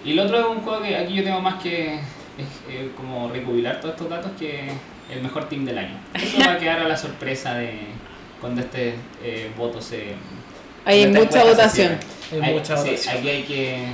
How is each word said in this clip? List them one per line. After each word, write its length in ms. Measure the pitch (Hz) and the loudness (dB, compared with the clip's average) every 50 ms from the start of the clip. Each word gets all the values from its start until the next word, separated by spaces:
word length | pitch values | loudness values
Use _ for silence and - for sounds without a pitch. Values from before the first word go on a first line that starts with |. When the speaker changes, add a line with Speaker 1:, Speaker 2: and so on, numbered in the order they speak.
| - | -2
Speaker 1:
Y 80 | 147 | 0
el 80 | 151 175 | 2 2
otro 180 | 202 196 226 233 | 2 4 4 2
es 80 | 233 | 2
un 160 | 226 226 220 | 2 0 -2
juego 180 | - 226 214 208 | -4 -4 -4 -4
que 140 | 202 202 - | -2 -2 -2
aquí 180 | - 175 180 196 | -2 -2 -2 -2
yo 100 | 196 185 | -2 0
tengo 160 | 190 190 185 | 0 0 0
más 200 | 185 190 185 - | 0 -2 -2 -2
que, 340 | - 175 170 165 160 156 151 | -6 -4 -2 -2 -2 -4 -4
eh, 960 | 147 143 127 - - - - - 139 139 143 135 - - 135 127 127 135 131 123 | -6 -8 -10 -12 -16 -18 -16 -12 -12 -12 -12 -12 -14 -14 -12 -10 -10 -10 -10 -10
como 320 | - 131 131 131 123 120 120 | -12 -10 -8 -6 -6 -6 -6
recopilar 500 | 120 123 123 123 117 120 117 123 131 - | -6 -6 -4 0 0 0 0 0 -4 -4
todos 140 | 156 160 160 | -6 -8 -8
estos 120 | - 165 165 | -6 -8 -8
datos, 220 | 170 170 190 196 196 - | -6 -6 -8 -8 -8 -8
que 300 | 160 151 143 139 139 139 139 135 - - - - - - | -8 -8 -8 -8 -8 -8 -10 -10 -12 -16 -20 -20 -16 -12
el 100 | 131 127 | -10 -8
mejor 260 | 127 131 - - - - | -8 -6 -6 -6 -6 -6
team 160 | 147 139 135 | -6 -6 -4
del 140 | 127 120 - | -4 -4 -6
año. 180 | - - - - - - - | -6 -8 -10 -14 -16 -12 -8
Eso 240 | - - - - 262 | -6 -6 0 2 4
va 140 | - - | 4 4
a 60 | 175 170 | 4 2
Speaker 2:
<laughs> 20 | |
Speaker 1:
quedar 180 | 165 160 165 165 | 0 0 0 0
a 80 | 165 160 | 0 0
la 80 | 156 | 0
sorpresa 580 | 143 147 143 - - - 139 135 - - 117 120 | -2 -4 -8 -10 -8 -6 -6 -6 -4 -4 -4 -4
de 180 | 120 117 117 110 107 104 104 110 117 - - - - - - - - | -4 -6 -6 -8 -10 -12 -12 -12 -14 -16 -16 -18 -18 -18 -20 -16 -10
cuando 200 | - 120 123 120 | -8 -4 -4 -4
este, 340 | 120 - - 123 123 120 117 120 - - - - 120 | -4 -4 -4 -4 -2 -2 -4 -6 -12 -14 -16 -10 -8
eh, 260 | 120 110 110 113 113 110 113 | -8 -8 -6 -8 -10 -6 -6
voto 220 | 117 120 117 110 | -6 -6 -6 -8
se, 320 | - - 117 107 104 101 101 98 - - - 123 - - - - - - - - - | -10 -10 -10 -8 -8 -10 -10 -12 -12 -14 -16 -16 -16 -18 -18 -20 -20 -20 -20 -4 2
Speaker 2:
Hay 160 | 202 202 202 | 6 8 8
Speaker 1:
cuando 160 | 208 202 202 208 | 8 8 10 8
esta 160 | 220 214 - 254 | 8 8 8 8
Speaker 2:
mucha 20 | |
Speaker 1:
encuesta 280 | 233 226 226 226 220 214 | 10 10 10 10 8 8
se 140 | - - | 8 4
Speaker 2:
votación. 160 | 190 170 165 151 - - - - - - | 4 4 2 -2 -6 -10 -14 -14 -10 -6
Speaker 1:
cierre. 160 | 160 156 151 | -2 0 0
Speaker 3:
Hay 40 | 156 | 2
Speaker 1:
Hay, 60 | 156 156 | 0 0
Speaker 3:
mucha 180 | - - 151 | 0 0 0
Speaker 1:
sí, 140 | 143 143 139 | 0 2 0
Speaker 3:
votación. 260 | - - - - - 123 | -2 -2 -2 -2 -2 -2
Speaker 1:
aquí 100 | 123 143 | -2 -2
hay 140 | 143 139 | -2 -4
que 360 | 120 - 143 135 135 131 127 127 123 123 | -4 -4 -4 -4 -2 -2 -4 -6 -6 -6